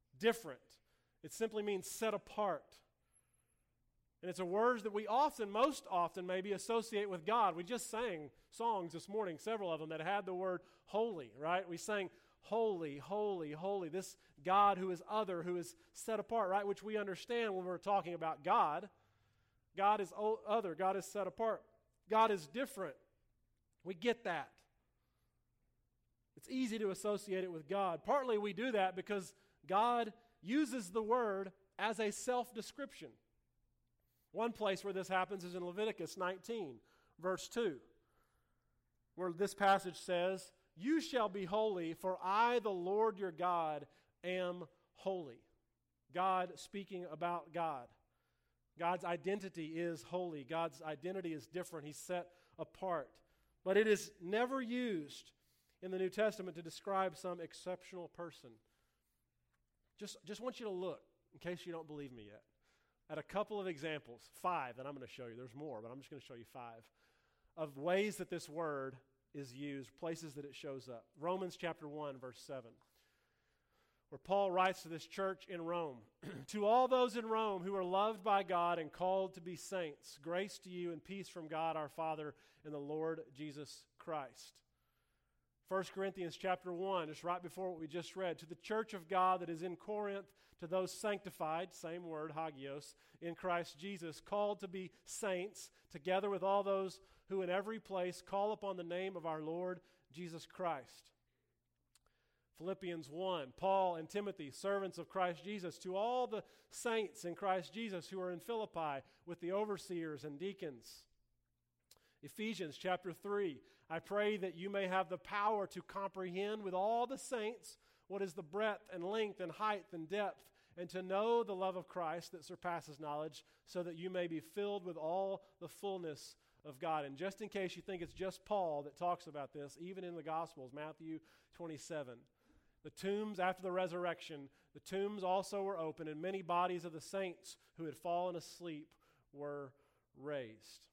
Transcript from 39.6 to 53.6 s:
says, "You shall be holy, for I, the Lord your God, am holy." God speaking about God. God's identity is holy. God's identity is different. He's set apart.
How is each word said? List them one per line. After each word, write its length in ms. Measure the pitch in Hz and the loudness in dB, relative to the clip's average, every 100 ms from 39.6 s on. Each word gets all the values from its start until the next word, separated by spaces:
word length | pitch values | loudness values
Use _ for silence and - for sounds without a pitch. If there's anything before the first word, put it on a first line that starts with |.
| 202 196 185 156 | 8 8 4 -6
says, 560 | - 175 180 185 - _ _ - | 0 2 2 0 -6 _ _ -6
"You 240 | 214 320 | 0 2
shall 280 | - 262 214 | 2 2 2
be 160 | 196 | 0
holy, 500 | 180 208 220 185 165 | 0 2 4 2 -2
for 240 | 165 190 185 | -2 -2 -2
I, 380 | 185 202 233 240 | 2 6 8 6
the 100 | 208 | 4
Lord 480 | 185 175 202 220 190 | 0 2 4 4 4
your 140 | 190 | -2
God, 540 | 160 180 175 160 147 143 _ _ _ | 2 4 4 2 0 -6 _ _ _
am 420 | 175 185 180 180 165 _ _ | -2 0 0 -4 -8 _ _
holy." 460 | - 190 185 147 117 _ _ _ _ _ _ _ | -6 -2 -2 -4 -12 _ _ _ _ _ _ _
God 380 | 156 190 185 180 156 | 2 4 4 2 -4
speaking 500 | - 202 196 185 175 | -10 -8 -6 -6 -6
about 440 | 156 170 175 151 | -2 0 0 -2
God. 320 | 160 160 139 120 _ _ _ _ _ _ _ _ - | -2 0 -2 -8 _ _ _ _ _ _ _ _ 0
God's 260 | 170 180 | 2 2
identity 680 | 180 175 160 202 185 165 156 160 | 0 0 0 0 -2 -6 -4 -2
is 260 | 170 165 | 0 -2
holy. 420 | - 180 180 151 | -2 -2 -2 -4
God's 380 | 127 160 165 - | -2 0 0 -2
identity 500 | 156 151 170 190 170 | -6 -4 -4 -2 -2
is 140 | 156 - | -4 -4
different. 400 | 175 175 165 147 | -6 -6 -8 -10
He's 100 | 147 | -10
set 320 | - 180 180 - _ - | -4 -4 -4 -10 _ -10
apart. 500 | 156 - 190 170 135 - _ _ _ _ | -10 -4 0 0 -2 -12 _ _ _ _